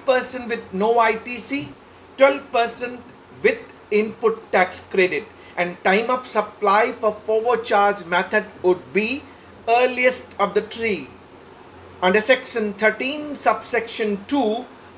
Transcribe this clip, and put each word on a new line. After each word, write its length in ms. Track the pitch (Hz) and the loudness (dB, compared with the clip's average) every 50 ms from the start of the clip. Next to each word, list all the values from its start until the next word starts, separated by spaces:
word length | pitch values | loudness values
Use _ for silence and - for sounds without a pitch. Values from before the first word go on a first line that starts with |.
| - | 0
percent 440 | - 254 254 220 - 240 254 240 220 | 0 0 0 0 -4 -8 -8 -6 -6
with 260 | 233 220 - - 190 | -6 -6 -6 -6 -4
no 240 | 185 202 220 233 240 | 0 2 2 4 4
I 160 | 226 220 214 | 4 4 2
T 240 | - - 240 247 233 | -2 -4 -10 -10 -10
C, 300 | - - 269 285 - - - - - - - - - - - - | -8 -6 -6 -6 -8 -8 -14 -20 -20 -20 -20 -20 -20 -8 0 4
twelve 240 | 269 277 277 277 - - | 4 4 4 0 -6 -4
percent 480 | - 240 233 233 - - 247 247 254 247 - - - - - - - - | -2 0 0 0 -4 -8 -10 -10 -10 -12 -18 -20 -20 -20 -20 -20 -8 -2
with 160 | - 226 - - - - - - - - | 0 0 0 -2 -8 -18 -20 -18 -8 -2
input 640 | 214 208 214 220 202 - - 220 - - - - | 0 0 0 0 -4 -2 0 -2 -2 -2 -6 -2
tax 280 | - 196 180 - - - - - | 0 2 2 0 -2 -12 -12 -4
credit, 340 | - 190 185 175 156 143 - - - - - - - | 0 2 2 2 0 -4 -6 -8 -18 -20 -20 -12 -6
and 260 | - 175 175 180 - | -4 -4 -4 -4 -2
time 280 | - 202 190 208 233 240 | 0 2 2 2 2 0
of 160 | 254 254 254 | -2 -4 -4
supply 640 | - - 220 202 - - - 208 196 196 214 233 254 | -4 -2 -2 -2 -4 -4 -2 2 4 4 4 4 2
for 220 | - - - 214 208 - - - | -2 -2 -2 -2 -2 -2 -4 -2
forward 360 | 220 220 220 240 240 226 - | -2 0 2 0 0 0 0
charge 400 | - 226 202 202 202 196 202 180 | 0 2 4 4 4 2 -2 -4
method 400 | 165 180 180 185 185 - 214 196 - - - | -2 0 0 0 2 0 0 0 -2 -8 -2
would 300 | - 180 180 - - - | 0 0 0 0 -2 -4
be 300 | - 202 214 226 262 294 - - - - - - - - - - | -2 -2 -2 -2 -4 -6 -10 -14 -20 -20 -20 -20 -20 -8 0 2
earliest 540 | 226 240 254 254 254 247 254 254 247 - - - - - | 2 4 4 2 2 2 2 2 2 0 -10 -10 -4 -2
of 140 | 202 196 | -2 0
the 100 | - 208 202 - - | 0 -2 -2 -4 -8
three 340 | 226 226 226 202 160 135 123 - - - - - - - - - - - - - - - - - - | -4 -2 -2 -2 -2 -6 -10 -18 -20 -20 -20 -20 -20 -20 -20 -20 -20 -20 -20 -20 -20 -20 -18 -8 0
under 180 | 175 185 196 214 | 2 4 4 4
section 540 | 208 - 262 262 - - - 233 214 208 196 | 4 4 2 2 0 -6 -4 -4 -4 -4 -4
thirteen, 600 | - 214 214 208 - 254 262 294 302 294 294 285 | 0 0 0 0 0 -4 -6 -6 -6 -8 -10 -8
subsection 880 | - - 247 214 220 - - - 226 226 - - - 220 214 202 196 - - | -2 0 0 0 0 -2 -4 -4 -4 -4 -4 -6 -4 -2 -2 -4 -4 -4 -2
two 380 | 285 285 247 214 214 240 254 - - - - - - | -2 0 0 0 -2 -4 -6 -12 -18 -20 -12 -4 2